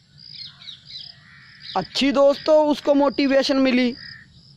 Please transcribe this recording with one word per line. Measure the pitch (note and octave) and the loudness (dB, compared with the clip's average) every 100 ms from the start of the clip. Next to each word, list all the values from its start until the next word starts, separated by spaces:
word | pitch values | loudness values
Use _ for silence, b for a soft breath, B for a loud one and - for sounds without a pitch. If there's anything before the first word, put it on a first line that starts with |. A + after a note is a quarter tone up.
| _ - B1+ - - - - - - - - - - - - - - F#3+ | _ -20 -20 -20 -20 -20 -20 -20 -20 -18 -18 -20 -20 -20 -20 -20 -10 -8
अच्छी | E3+ - C4+ | -6 -4 -2
दोस्तों, | C4+ C#4 C#4 - D#4 D4+ | 2 2 2 2 2 2
उसको | C#4+ - | 0 0
motivation | C#4+ C#4 - C#4 C4+ C4+ C4+ | 2 2 0 0 2 2 2
मिली | C4 B3 B3 B3 - - - - - | 2 2 -2 -4 -14 -20 -20 -20 -20